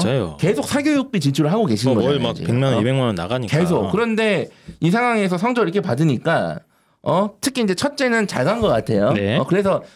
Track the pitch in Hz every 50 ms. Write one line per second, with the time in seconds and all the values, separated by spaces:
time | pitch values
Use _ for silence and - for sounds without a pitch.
0 | 170 147 131 135 101 80 76 73 - 165 233 294 262 - - 294 285 302 302 277
1 | 262 269 - 190 135 143 135 - 156 151 180 226 226 147 110 101 113 131 127 107
2 | 113 131 147 135 120 117 110 - - - 120 127 135 135 127 117 107 123 135 135
3 | 127 120 104 85 82 92 120 131 123 95 - 156 185 175 175 127 101 95 92 196
4 | 233 226 220 208 220 220 202 156 110 - - - - - - - - 165 180 233
5 | 247 240 233 220 202 185 180 170 185 240 254 247 208 165 170 202 - 180 120 120
6 | 160 160 127 104 - 160 165 131 98 82 76 - - _ _ _ _ _ _ _
7 | - - 143 180 202 208 - _ - 277 262 254 233 202 180 - - 285 285 285
8 | 277 247 233 226 208 185 - 127 127 160 214 240 220 185 127 110 107 - 113 98
9 | 101 107 - 101 101 98 113 175 135 - 170 196 202 196 180 139 - - -